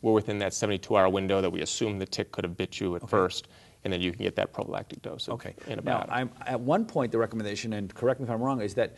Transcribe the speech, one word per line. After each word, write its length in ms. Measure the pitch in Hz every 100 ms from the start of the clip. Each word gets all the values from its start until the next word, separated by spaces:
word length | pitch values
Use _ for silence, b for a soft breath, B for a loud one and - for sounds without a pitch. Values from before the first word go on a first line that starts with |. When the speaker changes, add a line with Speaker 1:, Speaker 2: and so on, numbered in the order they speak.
| 113
Speaker 1:
we're 60 |
within 260 | 107 107 104
that 160 | 98
seventy-two 420 | - 107 98 - 104
hour 120 | 95
window 320 | 95 95 98
that 100 | 92
we 120 | 87
assume 360 | 78 - 113 98
the 80 | 95
tick 240 | - -
could 140 | -
have 120 | 90 87
bit 220 | 92 -
you 140 | 95
at 80 | 87
Speaker 2:
Okay. 80 | -
Speaker 1:
first, 380 | 104 92 - - B B B
and 100 | 101
then 80 | 90
you 120 | 90
can 100 | -
get 140 | 98 -
that 160 | 98
prophylactic 500 | - - 98 - -
dose 240 | - - -
of 80 |
Speaker 2:
Okay. 200 | 117 - - -
Speaker 1:
antibiotic. 180 | 107
Speaker 2:
Now, 220 | - - -
I'm, 220 | 123 123 - -
at 140 | 123
one 240 | 123 185
point, 260 | 220 156 120
the 80 | 113
recommendation, 540 | 110 113 104 104 113
and 200 | 104 95
correct 280 | - 123 127
me 40 |
if 60 | 123
I'm 100 | 113
wrong, 200 | 131 131
is 140 | 104
that 200 | 104 113